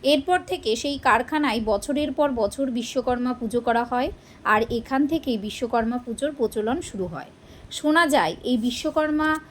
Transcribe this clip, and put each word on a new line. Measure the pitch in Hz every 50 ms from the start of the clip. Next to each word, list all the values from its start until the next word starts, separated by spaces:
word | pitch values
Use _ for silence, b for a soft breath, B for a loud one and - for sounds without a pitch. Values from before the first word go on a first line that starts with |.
এরপর | - 269 294 277 277 - 359 359 359
থেকে | - 370 311 - 220 220
সেই | 226 - 285 285 269
কারখানায় | - 269 214 226 233 - 311 302 302 262 214 240 220
বছরের | 214 208 208 - - 277 294 294 294
পর | 262 - 294 285
বছর | 262 233 214 202 - - 277 269
বিশ্বকর্মা | 233 247 226 - - 262 240 254 247 247 247 254
পুজো | 247 240 240 220 233 240
করা | 240 240 226 233 240
হয়, | 240 247 247 254 349 - B B B B B B
আর | - 214 214 226 226
এখান | 240 226 233 - 254 269 294
থেকেই | 269 320 320 - 269 233 208
বিশ্বকর্মা | 196 214 - - 262 226 247 233 226 226 247 247
পুজোর | 247 240 233 - 269 302
প্রচলন | 294 277 240 214 - 226 208 220 254 349
শুরু | - - - 196 185
হয়। | 175 160 135 - - - - B B B B B B
শোনা | - - - 302 302 330 339
যায় | 302 285 262 175 160 180 - -
এই | - 254
বিশ্বকর্মা | 226 214 247 240 - - 311 294 311 302 311 302 302 311 311 311 311 311 -